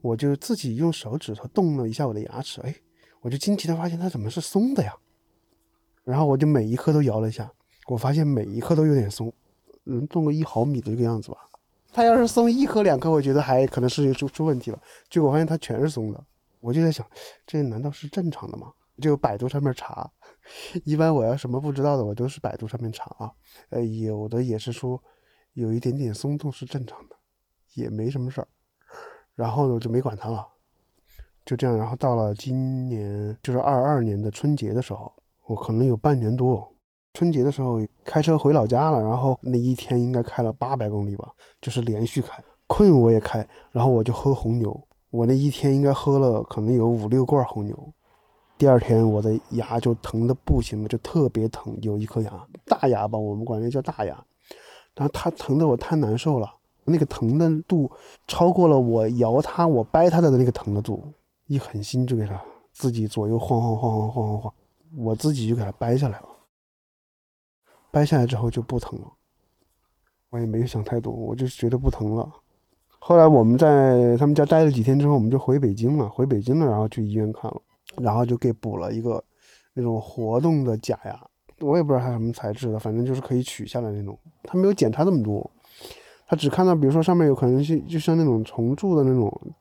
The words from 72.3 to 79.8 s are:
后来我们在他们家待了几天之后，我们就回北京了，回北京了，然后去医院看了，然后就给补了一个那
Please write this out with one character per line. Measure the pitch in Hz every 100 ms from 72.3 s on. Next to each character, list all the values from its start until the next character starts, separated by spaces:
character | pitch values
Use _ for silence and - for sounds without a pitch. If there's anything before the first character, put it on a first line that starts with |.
| - _ _ _ _ _ _
后 | - 175
来 | 160
我 | 147
们 | 113 123
在 | 156 147 165 123 120 120
他 | 143
们 |
家 | 147 147
待 | 160
了 | 160
几 | 127
天 | 113 139
之 | 143
后， |
我 | 143
们 | 110
就 | 131
回 | - 139
北 | 131
京 | 98 117 151
了， | -
回 | -
北 | 135 113
京 | 104 156
了， | 151
然 | 107
后 | 107
去 | -
医 | 107
院 | 107 107
看 | 110 113
了， | - _ _ - -
然 | 123
后 | 117
就 | 120 120
给 | 127
补 | 113 113 101
了 | 90
一 | 113
个 | 117 110 - _ _ _ _
那 | -